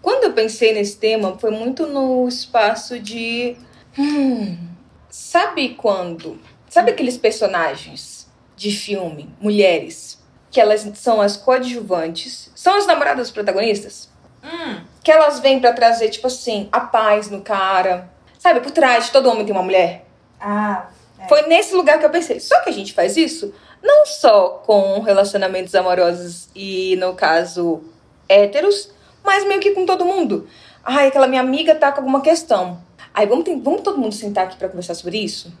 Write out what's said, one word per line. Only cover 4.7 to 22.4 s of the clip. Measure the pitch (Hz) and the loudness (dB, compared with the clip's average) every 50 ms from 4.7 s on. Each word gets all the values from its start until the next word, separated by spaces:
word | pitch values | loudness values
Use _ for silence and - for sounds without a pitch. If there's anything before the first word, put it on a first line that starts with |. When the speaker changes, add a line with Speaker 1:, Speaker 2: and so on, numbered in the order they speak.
| 175 - _ _ _ _ _ _ | -18 -20 _ _ _ _ _ _
Speaker 1:
sabe | - - - - - 339 370 349 349 320 269 240 240 | -20 -20 -18 -2 0 0 0 0 -2 -4 -6 -6 -6
quando? | - - 220 196 190 180 175 170 170 - 160 - - _ - _ _ _ _ | -4 -2 -2 -2 -2 -4 -8 -10 -12 -14 -16 -16 -18 _ -20 _ _ _ _
Sabe | - 226 233 233 | 0 0 0 0
aqueles | 220 - - 247 247 | -2 -2 -6 -6 -6
personagens | - - 220 214 - 220 185 185 170 165 156 139 - - - 139 - - - - - - _ _ _ _ _ _ | -4 -4 -4 -2 -2 -4 -4 -2 -4 -4 -4 -6 -10 -16 -20 -20 -20 -20 -20 -20 -20 -20 _ _ _ _ _ _
de | _ - 208 | _ -8 -8
filme, | 202 - - - 202 190 180 170 151 147 147 - - _ | -8 -8 -8 -8 -8 -8 -8 -10 -12 -14 -18 -20 -20 _
mulheres, | 202 208 208 202 196 185 170 156 - - - - - - - _ _ _ _ _ _ _ | -4 -2 2 4 4 4 2 0 -4 -8 -16 -18 -18 -20 -20 _ _ _ _ _ _ _
que | - 262 | 2 4
elas | 220 214 214 214 214 208 202 | 4 4 4 0 -2 -10 -14
são | - - 247 226 214 | -6 -2 0 2 2
as | 202 202 202 | 2 0 -2
coadjuvantes, | - - 254 254 262 254 247 247 240 214 190 185 170 160 165 170 - - 262 - - - - _ | -2 0 0 0 0 0 -6 -8 -10 -6 -4 -4 -4 -4 -6 -8 -10 -12 -14 -16 -18 -20 -20 _
são | - - 349 392 | -2 0 2 2
as | 403 403 | 2 2
namoradas | 403 330 285 285 240 233 254 240 - | 2 2 2 2 -2 -2 -4 -6 -8
protagonistas? | - 214 202 202 180 190 220 233 208 202 - - - - - _ _ _ _ _ _ _ - | -8 -6 -4 -2 -2 -2 0 -2 -2 -4 -6 -14 -18 -20 -20 _ _ _ _ _ _ _ -18
Speaker 2:
Hum. | 294 330 339 330 269 208 170 170 - _ _ _ | -16 -14 -12 -10 -10 -12 -12 -14 -20 _ _ _
Speaker 1:
Que | - | 6
elas | 311 320 311 294 285 254 | 6 6 6 4 2 2
vêm | 240 269 269 262 | 2 2 2 4
pra | 254 240 226 | 4 2 2
trazer, | - 226 233 233 226 226 220 | 4 2 2 4 2 -2 -4
tipo | - - - | -4 -4 -6
assim, | 254 247 - - 247 220 202 196 - | -6 -6 -6 -8 -6 -6 -6 -6 -4
a | - 240 | -4 -4
paz | 247 - - 226 220 214 208 214 208 185 | -2 0 -2 0 2 2 2 0 0 -8
no | 202 190 | -12 -14
cara. | 190 - 208 196 190 190 196 185 185 190 180 180 185 - _ _ _ _ _ _ | -8 -6 -4 -2 0 0 0 0 0 0 -2 -4 -6 -16 _ _ _ _ _ _
Sabe, | - - 311 247 | 2 2 2 2
por | 247 277 | 0 -2
trás | 269 - 285 254 247 226 233 | 2 2 4 4 4 2 0
de | - | 4
todo | - 269 254 247 | 2 4 4 4
homem | 226 214 208 | 2 2 -2
tem | 202 202 | -4 -4
uma | 190 185 | -4 -2
mulher. | 185 190 185 175 165 - - - _ _ _ _ _ _ _ | 2 2 2 2 2 -2 -10 -20 _ _ _ _ _ _ _
Speaker 2:
Ah, | - 208 202 208 208 208 196 - - - _ _ _ _ _ _ | -8 -6 -4 -4 -2 -4 -4 -6 -8 -14 _ _ _ _ _ _
é. | - | 2
Speaker 1:
Foi | - 294 302 302 | 4 4 4 6
nesse | 311 330 359 427 - 381 | 4 2 2 2 2 -2
lugar | 370 330 285 294 311 | 2 4 4 4 4
que | 302 | 4
eu | 302 | 2
pensei. | 302 349 - - 220 | 0 0 -2 -2 -8
Só | - | -8